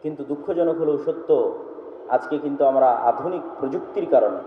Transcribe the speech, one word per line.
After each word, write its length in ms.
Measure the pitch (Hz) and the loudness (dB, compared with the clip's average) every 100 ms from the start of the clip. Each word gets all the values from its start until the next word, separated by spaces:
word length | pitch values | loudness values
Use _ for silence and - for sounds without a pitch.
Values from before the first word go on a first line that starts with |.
কিন্তু 220 | 151 147 | -8 -8
দুঃখজনক 540 | 143 143 - 175 165 160 | -8 -6 -4 0 0 2
হলেও 180 | 151 143 | 0 0
সত্য, 600 | 160 - - 143 101 - - - - - - | -2 -4 2 4 4 -2 -12 -14 -14 -16 -2
আজকে 300 | 127 - 151 | -2 0 -4
কিন্তু 260 | 147 139 | -2 2
আমরা 260 | 139 135 131 | 4 6 4
আধুনিক 520 | 117 120 117 170 180 - - | 4 2 0 -2 -6 -8 -6
প্রযুক্তির 460 | 135 - - 202 170 | -4 -4 -6 -6 2
কারণে 280 | 131 104 92 | 4 4 -2